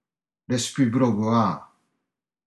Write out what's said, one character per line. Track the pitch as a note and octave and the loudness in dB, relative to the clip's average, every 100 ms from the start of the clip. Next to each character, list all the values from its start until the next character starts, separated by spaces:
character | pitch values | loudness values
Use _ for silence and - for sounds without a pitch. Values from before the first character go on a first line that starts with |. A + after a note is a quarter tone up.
| _ _ _ _ - | _ _ _ _ -4
レ | B2 | -4
シ | - | -4
ピ | - B2 | 0 0
ブ | B2+ | 2
ロ | B2+ | 0
グ | G#2 A2 | 0 0
は、 | A#2 G2+ D2+ - _ _ _ _ _ _ _ | 2 0 -2 -12 _ _ _ _ _ _ _